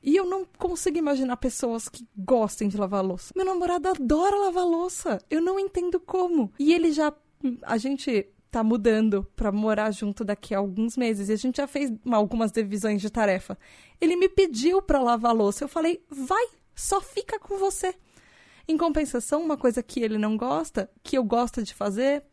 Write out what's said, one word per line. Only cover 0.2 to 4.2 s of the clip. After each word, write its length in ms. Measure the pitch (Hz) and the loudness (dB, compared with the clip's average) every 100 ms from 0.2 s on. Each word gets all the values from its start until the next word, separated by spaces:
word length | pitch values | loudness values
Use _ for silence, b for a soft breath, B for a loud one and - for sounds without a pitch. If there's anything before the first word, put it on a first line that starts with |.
| 370 | 2
não 200 | 381 370 _ | -2 -6 _
consigo 400 | 359 349 - 311 | -4 -2 -2 0
imaginar 400 | 302 285 262 247 | 0 0 0 -2
pessoas 520 | 262 - 247 226 - | -4 -2 -4 -4 -8
que 180 | - 233 202 | -16 -18 -12
gostem 520 | 185 254 214 - 208 | 0 2 2 -2 -4
de 100 | 202 | -2
lavar 260 | 196 202 | -2 0
louça. 300 | 190 185 - - | -2 -4 -8 -4
Meu 100 | 381 | -2
namorado 420 | 370 349 349 330 | 0 0 0 0
adora 480 | 381 254 302 | -2 2 4